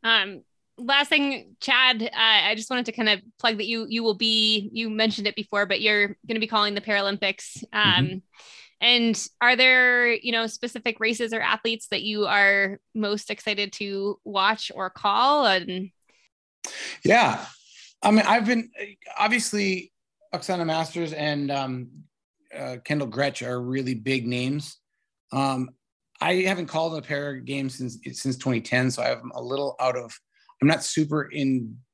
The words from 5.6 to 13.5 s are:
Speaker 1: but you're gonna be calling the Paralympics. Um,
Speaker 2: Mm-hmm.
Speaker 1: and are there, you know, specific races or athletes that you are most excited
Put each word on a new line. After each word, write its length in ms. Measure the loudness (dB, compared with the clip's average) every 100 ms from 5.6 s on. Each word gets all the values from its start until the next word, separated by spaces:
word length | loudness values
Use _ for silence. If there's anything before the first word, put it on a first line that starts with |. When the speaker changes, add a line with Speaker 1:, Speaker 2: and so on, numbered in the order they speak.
| 0
Speaker 1:
but 140 | 2
you're 360 | 2 2 0 -4 -6
gonna 140 | -4
be 60 | -2
calling 280 | 0 0
the 60 | -2
Paralympics. 840 | -2 0 0 -2 -2 -4 -10 -16 -6
Um, 340 | 2 4 4 2
Speaker 2:
Mm-hmm. 120 | -4 _ _ -20 -20 -20 _
Speaker 1:
and 480 | 4 4 4 0 -4 _
are 160 | 2 6
there, 560 | 6 6 6 4 4
you 200 | 2 0
know, 140 | -2 -2
specific 540 | -6 -8 -4 -6 -2
races 320 | -2 -2 -2
or 80 | -2
athletes 480 | -2 -2 -2 -6 -6
that 140 | -6
you 240 | -4 -2 0
are 540 | 4 4 4 0 -4 _
most 360 | -4 -2 -2 -6
excited 420 | -8 -4